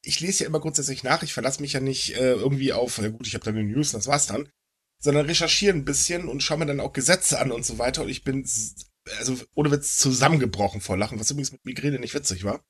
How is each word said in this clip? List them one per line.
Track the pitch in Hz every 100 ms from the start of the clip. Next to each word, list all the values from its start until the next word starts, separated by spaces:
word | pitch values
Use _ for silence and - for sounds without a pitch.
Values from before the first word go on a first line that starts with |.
| -
ich | -
lese | 175 196
ja | 160
immer | 156
grundsätzlich | 156 143 139 131
nach, | 131 151
ich | 151
verlasse | - 123 139
mich | 143
ja | 139
nicht, | 135 131 - -
äh, | 131
irgendwie | 120 127 139 135
auf, | - 123 -
na | 107
gut, | 110 113
ich | 117
hab |
da | -
eine | 110
News, | 104 123 147
das | 113 117
war's | 143 -
dann, | 107 143 _ _ _ _ _
sondern | 147 143 147
recherchiere | 170 165 - 202 170
ein | 139
bisschen | 139 - 175 165
und | 139
schaue | - 156
mir | 151
dann | 143
auch | 117
Gesetze | - 127 185 - 131
an | 131
und | 120 123
so | 113
weiter | 120 131
und | 135
ich | 131
bin | 139 135
s-, | 135 - 110 - - _ - 107
also | 120 127 - -
ohne | 147
Witz | 143 - -
zusammengebrochen | 139 127 139 160 117 98 101 107
vor | - 95
Lachen, | 110 107
was | 107
übrigens | 143 131
mit | 131 123
Migräne | 127 143 135
nicht | 117
witzig | 143 143 92
war. | 98 131